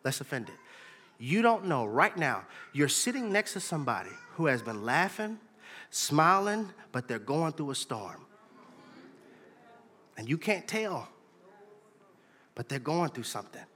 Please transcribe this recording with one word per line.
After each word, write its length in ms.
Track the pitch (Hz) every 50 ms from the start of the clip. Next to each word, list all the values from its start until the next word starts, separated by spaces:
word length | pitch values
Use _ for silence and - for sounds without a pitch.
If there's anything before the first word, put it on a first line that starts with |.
| _
Less 160 | 131 127 -
offended. 340 | 139 - 147 127 110 98 - - - - - - - - - - - - _ -
You 240 | 120 127 170 214
don't 220 | 233 233 226 196 190
know 200 | 185 156 127 113
right 320 | 104 110 135 180 214 -
now, 300 | 185 160 135 117 95 - - - - - -
you're 160 | - 139 147 139
sitting 440 | - - - 240 247 269 240 214
next 220 | 196 208 208 - -
to 60 | 190
somebody 520 | - - 175 156 139 127 113 95 92 92 104 - - - -
who 100 | - 165
has 160 | 147 131 120
been 220 | 110 117 110 104 104
laughing, 560 | 120 127 160 180 190 - - 214 214 220 214 - - _ - - - - - - -
smiling, 840 | - - - - 147 151 160 170 185 196 196 208 208 220 214 190 - - - -
but 160 | - 123 127 -
they're 100 | 120 110
going 340 | 104 113 139 160 165 160
through 180 | 151 - 151 139
a 40 | 131
storm. 500 | - - - 127 110 101 87 78 - - - - - - - - - - - - - - - - - - - - - - - - - - - - - - - - - - - - - - _ _
And 120 | - 110 113
you 100 | 151 165
can't 280 | - 208 208 180 -
tell, 420 | - 208 220 220 202 175 135 - - - - - _ _ _ - - - - - - - - _ - _ _ - - - _ _ _ _ _ _ _ _
but 140 | - - -
they're 100 | 139 139
going 320 | 120 143 156 175 170 143
through 140 | - 123 113
something. 400 | - - 104 98 - - - - _ _